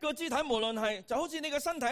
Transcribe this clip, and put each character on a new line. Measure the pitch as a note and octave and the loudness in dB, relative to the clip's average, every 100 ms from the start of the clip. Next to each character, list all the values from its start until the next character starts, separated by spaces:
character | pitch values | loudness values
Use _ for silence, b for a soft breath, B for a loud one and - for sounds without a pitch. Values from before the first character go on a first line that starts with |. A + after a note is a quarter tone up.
個 | D4+ | -4
肢 | D4+ E4 | -2 0
體 | C4 | 0
無 | D4+ A3 | 2 2
論 | A3+ | 2
係， | A3 A3 G3 | 0 0 -2
就 | - C4+ | -2 0
好 | E4 | 0
似 | D#4 | -2
你 | D4+ | -2
個 | C#4+ | 0
身 | E4+ E4 | 0 0
體 | |
一 | A#3+ | 0